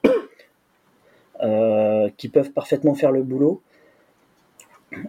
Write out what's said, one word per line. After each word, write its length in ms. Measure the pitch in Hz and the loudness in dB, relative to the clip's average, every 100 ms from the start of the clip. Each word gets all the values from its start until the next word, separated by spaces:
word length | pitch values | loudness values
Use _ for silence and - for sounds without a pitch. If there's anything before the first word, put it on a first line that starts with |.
<coughs> 1400 | - - - - - _ _ _ _ _ _ _ _ - | 0 0 -4 -20 -20 _ _ _ _ _ _ _ _ -6
euh, 680 | 113 107 113 107 107 107 104 - | -2 2 2 2 2 2 0 -4
qui 120 | 113 | 0
peuvent 220 | 147 139 | 0 0
parfaitement 420 | - - 139 151 | -4 -4 0 0
faire 180 | 139 143 | 2 2
le 120 | 131 | 0
boulot. 400 | 131 135 143 190 _ _ _ _ _ _ _ _ _ _ - _ - - | -2 0 0 0 _ _ _ _ _ _ _ _ _ _ -20 _ -20 -14